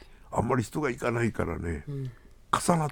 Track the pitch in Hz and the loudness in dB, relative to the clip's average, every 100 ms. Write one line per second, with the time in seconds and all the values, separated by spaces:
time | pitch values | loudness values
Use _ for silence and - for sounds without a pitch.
0 | - - - - 117 127 107 160 147 123 | -18 -20 -6 -2 2 2 0 -2 -2 0
1 | 120 117 117 - 85 80 82 80 71 143 | 0 2 2 2 -2 -2 -4 -4 -6 -8
2 | 131 - - - - - - 170 151 | -8 -10 -20 -20 -2 0 4 2 2